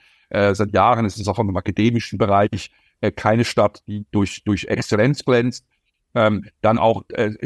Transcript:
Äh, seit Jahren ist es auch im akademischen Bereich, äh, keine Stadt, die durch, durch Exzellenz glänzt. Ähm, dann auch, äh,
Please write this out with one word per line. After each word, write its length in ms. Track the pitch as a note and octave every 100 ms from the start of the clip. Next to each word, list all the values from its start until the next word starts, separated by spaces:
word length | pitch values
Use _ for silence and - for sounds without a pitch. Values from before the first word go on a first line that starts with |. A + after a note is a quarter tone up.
| _ _ -
Äh, 240 | - G2+
seit 200 | G2 G2+
Jahren 320 | G2 G#2 A#2 G#2+
ist 140 | A2
es 80 | G#2
auch 120 | G2
im 180 | G#2 F#2+
akademischen 640 | - F#2+ A2+ A#2 - F#2+
Bereich, 500 | G#2 G2 G#2+ G2+ - _ _ -
äh, 100 | G#2+
keine 340 | - G#2+ A2+ A#2
Stadt, 360 | - G#2 - -
die 180 | G#2 G#2
durch, 320 | G2+ G2+ -
durch 220 | - G2+ -
Exzellenz 600 | G#2 - G#2+ B2 D3 -
glänzt. 400 | B2 B2 - _ _ _ _ _
Ähm, 320 | A#2+ A2 G#2 G#2+ _
dann 160 | G#2+ A#2
auch, 260 | A2 G#2+ -
äh, 260 | - G#2+ G#2+